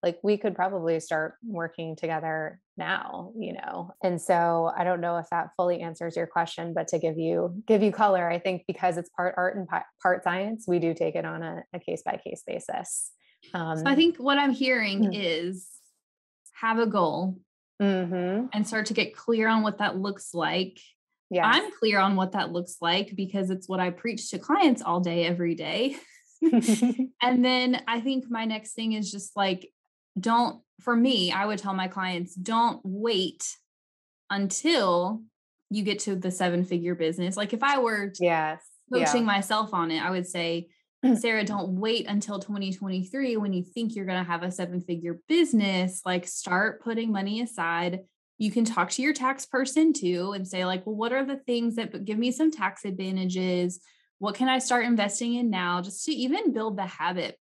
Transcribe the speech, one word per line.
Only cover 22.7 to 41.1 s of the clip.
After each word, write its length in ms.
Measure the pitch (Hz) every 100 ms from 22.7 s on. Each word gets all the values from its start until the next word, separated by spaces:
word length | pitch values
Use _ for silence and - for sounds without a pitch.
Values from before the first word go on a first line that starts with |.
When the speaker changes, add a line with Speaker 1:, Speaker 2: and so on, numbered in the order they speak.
| -
Speaker 2:
like 320 | 170 180 202 196
because 320 | 185 196 185
it's 180 | 185 -
what 120 | 190
I 80 | 180
preach 420 | 175 233 226 -
to 80 | -
clients 440 | - 392 339 240
all 180 | - 175
day, 240 | 180 170
every 300 | 220 175 170
day. 420 | 165 151 175 262 277
<laughs> 40 | - - _ _
Speaker 1:
<laughs> 680 | 320 240 233 208 247 240 262 _
Speaker 2:
And 220 | 247 254
then 380 | 247 254 254 247 -
I 140 | 233
think 300 | 240 262 254
my 140 | 233 226
next 260 | 220 220
thing 200 | - 226
is 180 | 214 190
just, 260 | 202 - 202
like, 340 | 196 185 - _ _ _ _ -
don't, 440 | 208 233 240 - _ _
for 160 | - 233
me, 340 | 254 233 180
I 120 | 190 208
would 120 | 208
tell 160 | 202
my 120 | 190 185
clients, 460 | 190 185 175 175
"Don't 460 | - 185 226 233 226
wait 720 | 196 196 226 202 185 - - - _ _ _ _ _ _ _
until 920 | 196 196 - 302 330 190 175 180 220 226 _ _ _ _
you 120 | 208
get 160 | 202 202
to 160 | - 190
the 140 | 185
seven-figure 640 | 180 180 175 180 175 170
business." 420 | 175 160 170 180 190
Like, 160 | 202
if 100 | 226
I 160 | 269 277
were 300 | 233 214 202
t-, 140 | 190
Speaker 1:
Yes. 380 | 175 165 156 160 - _ _
Speaker 2:
coaching 300 | 247 - 247
Speaker 1:
Yeah. 40 | 220
Speaker 2:
myself 460 | 196 196 214 214
on 160 | 185 165
it, 120 | 160
I 80 | 180
would 160 | 185 180
say, 420 | 180 170 170 170 _ _ _
Speaker 1:
<clears throat> 120 | 262